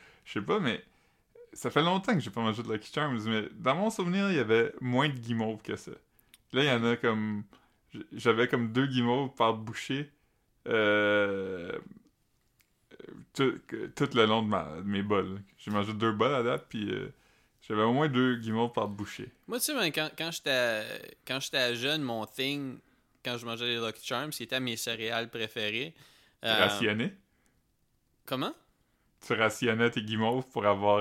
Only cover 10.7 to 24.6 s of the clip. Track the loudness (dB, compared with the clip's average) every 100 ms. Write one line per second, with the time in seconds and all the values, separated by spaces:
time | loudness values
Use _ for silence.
10.7 | 2 4 4 4 4 2 0 -4 -6 -8
11.7 | -10 -10 -20 _ _ _ _ _ _ _
12.7 | _ _ -20 -18 -18 -8 0 2 0 -6
13.7 | -10 -8 -2 0 4 6 4 2 0 -2
14.7 | -6 -4 -2 2 2 0 -4 -12 _ -4
15.7 | -2 -2 0 2 4 2 2 0 -2 -4
16.7 | -6 -4 -4 -6 -14 _ _ _ _ -4
17.7 | 2 4 4 2 4 2 2 -2 0 0
18.7 | 0 -4 -4 -10 -10 -14 -16 -8 -4 -2
19.7 | 0 0 0 -4 -4 -8 -6 0 2 2
20.7 | 0 -4 -10 -14 -14 -6 -6 -4 0 0
21.7 | 0 0 -2 -2 -4 -6 -4 -4 -4 -8
22.7 | -12 _ _ _ _ -8 -6 -6 -4 -2
23.7 | -2 -2 -6 -6 -4 -4 -8 -6 -4